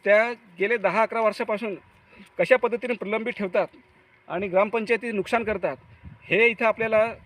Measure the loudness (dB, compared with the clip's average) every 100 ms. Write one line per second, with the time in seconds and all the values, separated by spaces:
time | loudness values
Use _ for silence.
0 | 6 4 4 -4 _ -6 -2 0 0 2
1 | 0 2 0 -2 -4 -4 -6 -10 _ _
2 | _ -20 -16 -4 2 4 2 -4 -6 -6
3 | -4 -4 -4 -6 -2 -2 -2 -8 _ _
4 | _ _ -10 -8 0 0 2 -2 -2 -2
5 | -2 -6 -2 -2 -2 -4 -6 -8 -16 -20
6 | -20 -20 -2 2 2 2 0 0 2 2
7 | 2 -4